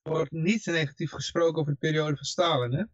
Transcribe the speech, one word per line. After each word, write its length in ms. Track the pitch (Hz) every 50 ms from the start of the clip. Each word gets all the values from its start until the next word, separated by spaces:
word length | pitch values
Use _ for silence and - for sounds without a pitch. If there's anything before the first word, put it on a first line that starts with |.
| -
wordt 280 | 156 156 156 160 -
niet 360 | 165 160 160 185 226 226 -
negatief 440 | 175 170 160 156 139 - - 170 147
gesproken 500 | - - - - - 165 170 247 156 165
over 120 | 147 147 143
de 60 | -
periode 380 | - 156 156 156 151 151 147
van 80 | - 139
Stalin, 480 | - - - 175 180 156 131 123 120 131
hè? 80 | 165 214 -